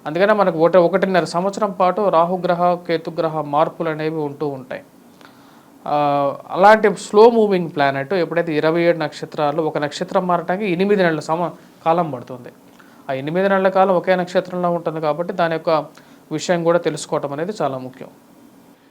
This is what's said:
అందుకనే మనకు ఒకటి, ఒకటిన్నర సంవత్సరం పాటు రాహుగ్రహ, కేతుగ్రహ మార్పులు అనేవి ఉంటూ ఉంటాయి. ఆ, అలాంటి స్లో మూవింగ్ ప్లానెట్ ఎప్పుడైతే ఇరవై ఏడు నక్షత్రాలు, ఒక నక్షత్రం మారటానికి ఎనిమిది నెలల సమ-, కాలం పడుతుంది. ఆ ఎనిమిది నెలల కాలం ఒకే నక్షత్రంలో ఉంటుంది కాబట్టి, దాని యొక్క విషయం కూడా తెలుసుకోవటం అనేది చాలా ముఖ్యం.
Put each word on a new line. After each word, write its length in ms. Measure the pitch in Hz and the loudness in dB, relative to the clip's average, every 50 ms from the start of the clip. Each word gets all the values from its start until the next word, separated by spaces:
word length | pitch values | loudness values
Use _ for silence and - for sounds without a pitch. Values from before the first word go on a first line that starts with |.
| - | -10
అందుకనే 280 | 151 151 175 196 208 214 | -6 0 2 2 4 4
మనకు 260 | 208 196 185 165 156 | 4 2 0 2 2
ఒకటి, 180 | 160 170 175 | 2 4 6
ఒకటిన్నర 460 | 185 170 165 185 185 185 190 190 175 156 | 6 4 4 2 0 0 2 2 0 0
సంవత్సరం 480 | 151 - 170 185 196 196 196 214 202 | 0 -4 -2 -2 -2 -2 -2 -4 -4
పాటు 380 | 185 180 185 180 185 220 214 190 | -2 0 0 0 0 0 0 2
రాహుగ్రహ, 640 | 170 160 170 175 185 185 175 180 175 170 175 175 180 | 4 2 2 2 0 -4 -2 -2 0 0 2 0 0
కేతుగ్రహ 680 | 170 175 - 170 160 165 175 160 160 160 160 156 156 | -2 -2 -4 -4 -4 -4 -6 -6 -4 -4 -2 -2 -4
మార్పులు 480 | 147 147 143 147 165 165 165 - 170 165 | -6 -2 0 0 0 0 -2 -6 -6 -6
అనేవి 280 | 156 151 156 156 160 | -4 -4 -4 -4 -4
ఉంటూ 300 | 160 147 143 139 139 156 | -4 -6 -6 -6 -6 -6
ఉంటాయి. 360 | 147 139 131 127 - - - - - _ - - - - - - - - - - - - - _ - - - - | -6 -6 -8 -12 -12 -14 -14 -14 -20 _ -20 -20 -20 -20 -20 -20 -20 -20 -20 -20 -20 -20 -20 _ -20 -20 -14 -8
ఆ, 480 | - 147 147 147 143 143 143 143 139 135 - - - | -4 -2 0 0 0 0 0 0 -2 -4 -6 -12 -10
అలాంటి 440 | - 165 190 208 220 220 214 208 190 | 0 4 8 8 8 8 4 0 0
స్లో 340 | - - - - 208 220 247 | -2 -8 2 6 8 8 8
మూవింగ్ 400 | 233 233 214 202 196 180 170 170 - | 8 4 2 2 2 0 -2 -4 -2
ప్లానెట్ 380 | 151 143 139 135 135 135 135 - | 0 0 0 0 -2 -4 -2 -2
ఎప్పుడైతే 420 | 180 165 160 160 170 170 165 156 | -2 -2 0 -2 -2 -2 0 0
ఇరవై 260 | 147 151 160 160 170 | 2 2 2 2 4
ఏడు 160 | 170 170 165 | 2 2 2
నక్షత్రాలు, 640 | 160 156 143 - - 160 147 - 165 151 147 143 165 | 2 -2 -6 -6 -10 -14 -2 0 0 2 2 0 0
ఒక 160 | 160 156 151 | -2 -2 -2
నక్షత్రం 500 | 151 147 143 - - 180 180 - 190 180 | -2 -4 -4 -4 -8 -8 -2 -2 -2 0
మారటానికి 440 | 180 175 170 165 180 180 196 220 196 | 2 -2 -2 0 -2 -4 -2 -2 -2
ఎనిమిది 320 | 170 165 190 202 208 202 180 | 0 0 2 2 2 2 2
నెలల 160 | 170 160 151 | 2 0 -2
సమ-, 300 | - - 160 170 175 156 - - - - - - - | -4 -4 -4 -4 -4 -6 -6 -12 -20 -20 -20 -6 -2
కాలం 260 | 160 165 175 170 156 | 0 0 0 0 -4
పడుతుంది. 380 | 135 120 120 - 131 123 120 120 - - - - - - - - - - - - | -6 -10 -12 -14 -16 -16 -16 -20 -20 -20 -20 -20 -20 -20 -20 -20 -20 -18 -10 -8
ఆ 40 | 135 | -8
ఎనిమిది 360 | 135 135 151 165 180 190 196 | -6 -6 -4 -2 0 0 2
నెలల 200 | 196 190 190 190 | 2 2 2 2
కాలం 260 | 190 190 190 196 185 | 4 4 2 4 2
ఒకే 200 | 170 170 190 185 | 0 2 0 0
నక్షత్రంలో 560 | 185 175 175 - 185 180 - 175 180 180 175 | 0 0 -2 -2 -4 -4 -2 -6 -4 -2 -2
ఉంటుంది 300 | 175 170 156 160 156 160 | -2 -2 -4 -4 -6 -4
కాబట్టి, 320 | 156 151 147 156 175 180 196 | -4 -4 -2 -4 -6 -6 -2
దాని 200 | 180 175 165 165 | -2 -2 -2 -2
యొక్క 320 | 160 160 175 160 151 147 151 - - - - - - - _ | -2 -2 0 0 0 -2 -6 -14 -20 -20 -20 -20 -20 -14 _
విషయం 320 | 156 151 - - 180 170 165 | -8 -8 -2 -2 -2 0 2
కూడా 160 | 165 170 175 | 2 2 2
తెలుసుకోవటం 540 | 170 165 151 147 - - 165 147 143 139 143 | 2 -2 -4 -4 -8 -6 -6 -6 -4 -6 -8
అనేది 180 | 143 165 190 214 - | -8 -8 -8 -6 -4
చాలా 160 | 160 135 135 | -4 -4 -4
ముఖ్యం. 300 | 131 131 127 127 - - - - - - _ - - - - - - - - - _ _ _ | -8 -12 -14 -16 -16 -20 -20 -20 -20 -20 _ -20 -20 -20 -20 -20 -20 -20 -20 -20 _ _ _